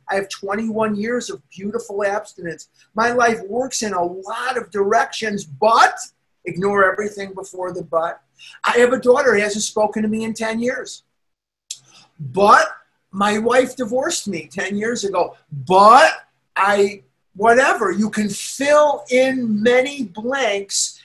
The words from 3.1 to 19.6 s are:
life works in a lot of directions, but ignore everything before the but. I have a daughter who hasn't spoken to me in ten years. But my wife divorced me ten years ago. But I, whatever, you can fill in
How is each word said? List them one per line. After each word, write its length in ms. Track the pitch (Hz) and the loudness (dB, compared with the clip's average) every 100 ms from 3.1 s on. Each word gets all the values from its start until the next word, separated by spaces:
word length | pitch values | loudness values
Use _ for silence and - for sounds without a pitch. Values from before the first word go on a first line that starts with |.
life 300 | 247 233 214 190 | 2 0 -2 -4
works 340 | 226 269 - | -6 -4 -4
in 120 | 214 | -4
a 100 | 185 | -2
lot 540 | 175 185 190 226 247 247 | -4 -6 -10 -8 -6 -6
of 140 | - | -6
directions, 760 | 208 196 226 269 - 220 202 151 | -2 0 0 -2 -6 -6 -6 -10
but 520 | 135 214 240 370 - - _ _ _ 180 | -2 2 4 4 0 -12 _ _ _ -12
ignore 460 | 165 202 202 190 | -4 -2 2 2
everything 420 | 190 208 196 196 | 0 -6 -8 -12
before 380 | 190 190 185 180 | -12 -16 -10 -10
the 100 | 180 | -10
but. 380 | 170 165 165 - _ _ - - | -4 -2 -2 -6 _ _ -20 -8
I 140 | - 240 | -2 2
have 140 | 240 | 2
a 60 | 254 | 4
daughter 340 | 247 262 262 | 4 4 4
who 80 | 208 | 2
hasn't 220 | 208 208 | 0 -2
spoken 400 | - 220 214 220 | -4 -2 -2 0
to 60 | 220 | -2
me 140 | 220 | -2
in 100 | 226 | -4
ten 260 | 220 220 226 | -6 -4 -4
years. 440 | 240 277 - - _ _ _ _ _ _ - - _ _ _ - | -4 -4 -10 -16 _ _ _ _ _ _ -20 -20 _ _ _ -16
But 480 | 139 185 202 254 622 - _ _ _ | -8 2 6 6 4 -4 _ _ _
my 260 | 190 208 214 | -2 0 0
wife 360 | 226 254 262 - | 2 2 2 -2
divorced 520 | 220 247 320 330 202 | -4 -2 -2 -4 -6
me 220 | 170 151 | -8 -8
ten 240 | 185 185 202 | -8 -6 -4
years 280 | 220 240 | -4 -4
ago. 320 | 196 185 - - _ | -4 -2 -4 -6 _
But 600 | 143 127 185 208 254 320 - - _ _ - | -10 2 8 10 10 8 2 -12 _ _ -2
I, 480 | 196 202 202 202 _ _ _ 185 | 0 2 0 -2 _ _ _ 0
whatever, 560 | 220 240 285 370 202 | 4 4 4 2 -2
you 180 | 196 214 | 0 -2
can 200 | 214 208 | -2 -4
fill 720 | - - - 285 294 302 277 - | -6 -8 -4 2 4 4 0 0
in 520 | 254 262 262 233 208 | 2 2 0 -2 0